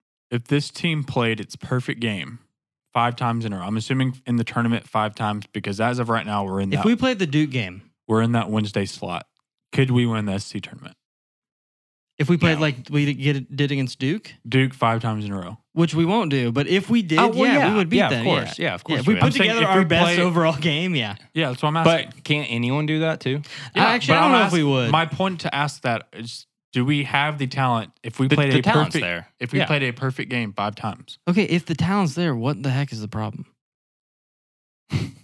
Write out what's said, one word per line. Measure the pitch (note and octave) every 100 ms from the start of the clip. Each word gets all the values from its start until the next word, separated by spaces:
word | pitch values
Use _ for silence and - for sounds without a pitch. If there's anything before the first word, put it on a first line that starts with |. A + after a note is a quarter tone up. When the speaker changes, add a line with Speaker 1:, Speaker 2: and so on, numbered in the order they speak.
| _ _ _
Speaker 1:
If | A#2+ -
this | C#3+ D3
team | - F3 D#3
played | C3+ - A#2 A2
its | G2 -
perfect | - B2+ - -
game | A#2 G2+ C#2 A#2 _ _ _ _ _
five | B2 A#2+ A#2+
times | A#2+ A#2 A2+
in |
a | G2
row, |
I'm | F2+ A2
assuming | A2 C3 C3 B2+ -
in | A#2+
the |
tournament | A2+ - A#2 A#2 -
five | A2 G#2+ G#2
times | G#2+ G#2 G2+
because | G#2+ G2+ G2
as | A#2 B2
of | A#2
right | A2+ F#2
now, | G#2 G2
we're | F#2+
in | G2
Speaker 2:
If | -
Speaker 1:
that, | G#3+
Speaker 2:
we | A#3
played | B3+ A#3+
the | F3+
Duke | D3+ D3+
game. | B2+ F#2+ F#2 - _ -
Speaker 1:
we're | A2
in | A#2
that | A#2 G2
Wednesday | A2 G#2 G2+ G2
slot. | - G2 F2 - _ _ _ _
Could | - C3
we | B2 A#2+
win | A2+ G#2
the |
S | G2 -
E |
C | G#2
tournament? | - - - - _ _ _ _ _ _ _ _ _ _ _ _
Speaker 2:
If | D3+
we | E3+
played | E3+ D3+
Speaker 3:
No. |
Speaker 2:
like | D#3 B2 -
we | D3 C#3+
did, | C3+ C3+ C#3 B2 C#3
did | C#3+
against | C#3 C3 -
Duke? | C3 G3+ - - A2+
Speaker 1:
Duke | C3 C3
five | C3 A#2 A2+
times | A#2 G#2+ G2+
in |
a | G2
row. | F2+ A2 _
Speaker 2:
Which | D#3+ E3
we | D3 E3+
won't | G#3+ F3+
do. | C#3 A#2+
But | A#2+ C#3+
if | F#3 -
we | A#3
did, | F#3 D#3
Speaker 3:
Oh, | A#3
well, | G3 B3+
Speaker 2:
yeah, | C4+
Speaker 3:
yeah. | C4+
Speaker 2:
we | G#3+
would | F3
beat | A#3+
Speaker 3:
Yeah, | B2+
of |
Speaker 2:
them. | A#2+ A#2
Speaker 3:
course. | - - -
Speaker 2:
Yeah. | -
Speaker 3:
Yeah, | F2+
of | -
course | -
Speaker 2:
Yeah, |
if | C#3
we | G#3
Speaker 3:
we |
Speaker 2:
put | -
Speaker 3:
would. |
Speaker 1:
I'm | B3+
saying | G#3
Speaker 2:
together | A3+ G#3+
Speaker 1:
if |
Speaker 2:
our | F#3+
Speaker 1:
we | F3+
Speaker 2:
best | E3+ E3+ F3
Speaker 1:
play |
Speaker 2:
overall | F3+ E3+ E3 D3
game, | D#3 D3 F#3 D#3+
yeah. | G#2+ G2+ -
Speaker 1:
Yeah, | D#3 D#3
that's | B2
what | D3+
I'm | D#3
asking. | E3 E3 A#2 -
Speaker 3:
But |
can't | - D3+ C#3+
anyone | A#2 A#2+ C#3 D3+
do | D#3
that | D#3+ D#3
too? | C3 C#3 C#3+ - - G3
Speaker 2:
I |
Speaker 1:
Yeah, | G#3
Speaker 2:
actually, | A#3 C#3+
Speaker 1:
but | -
Speaker 2:
I |
don't | E4 B3+
Speaker 1:
I'm |
Speaker 2:
know | G3+
if |
we | E3+
Speaker 1:
asking, | D3
Speaker 2:
would. | C3+ A#2+
Speaker 1:
my | D3+ D#3+
point | D3+ F#3+ F3
to | E3
ask | C#3 D3 -
that | C3 A2+ -
is, | F2 A#2 - - _ _
do | B2+ B2
we | D3
have | C3 C#3+ D3 D3+
the | C3
talent | C3+ C3 A#2 G#2 _
if | A2+ -
we | D#3+
Speaker 3:
The, | D3
Speaker 1:
played | C#3+
Speaker 3:
the | B2+
Speaker 1:
a |
Speaker 3:
talent's | B2 D3+ D3 D#3
Speaker 1:
perfect, |
Speaker 3:
there. | F#2 E2+ - _
Speaker 1:
if | B2
we | F3
Speaker 3:
Yeah. | E3
Speaker 1:
played | D3
a | C3
perfect | A#2+ C3 B2+ B2
game | B2 A2
five | G2+ G#2 G#2
times? | A2 - - - -
Speaker 2:
Okay, | F3+
if | G3+ F3 -
the | E3
talent's | E3 G3+ F3 C#3
there, | F3 A#2+
what | A#2+ D3+
the | C3+
heck | C3 C#3
is | A2
the | G#2+
problem? | G#2+ G#2+ - - _ _ _ _ _ _ _ _ _ _ _ _ _ _
Speaker 3:
I | - - -